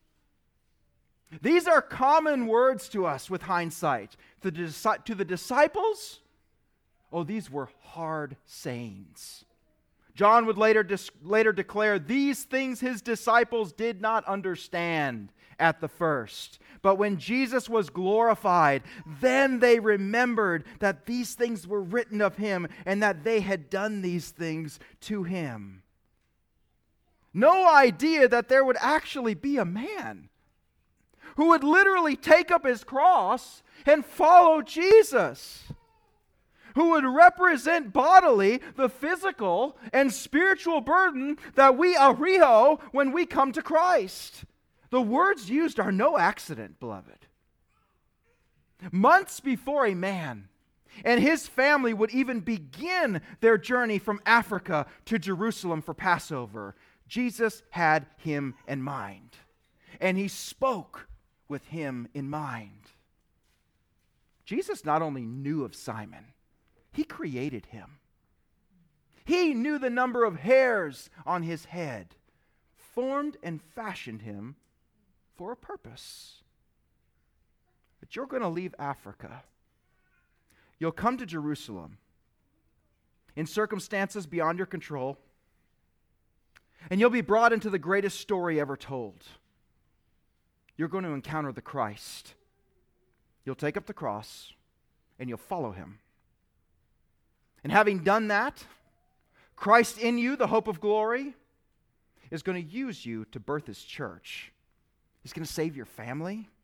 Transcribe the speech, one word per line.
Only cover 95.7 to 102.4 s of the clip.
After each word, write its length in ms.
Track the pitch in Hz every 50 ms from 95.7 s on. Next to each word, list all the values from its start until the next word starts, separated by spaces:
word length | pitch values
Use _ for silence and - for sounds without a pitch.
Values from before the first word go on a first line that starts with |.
him. 300 | 95 95 80 82 107 _ _ _ _ _ _ _ _ _ _ _ _ _ _ _ _ _ _ _ _ _ _ _ _ _ _ _ _ _ _ _ _ _ -
And 80 | 139
having 280 | - 202 214 208 202 185
done 300 | 156 190 202 220 220 214
that, 360 | 208 202 233 285 - - - - - _ _ _ _ _ _ _ _ _ _ _ _ _ _ _ _
Christ 440 | - - 202 220 240 233 - - 214
in 200 | 226 233 240 240
you, 160 | 240 247 285
the 140 | 269 247 -
hope 180 | - 226 220
of 140 | 220 196 156
glory, 540 | - 208 208 214 214 220 233 254 277 285 254 _ _ _ _ _ _ _ _ _ _ _ _ _ _ _ _ _ _ -
is 120 | 160 160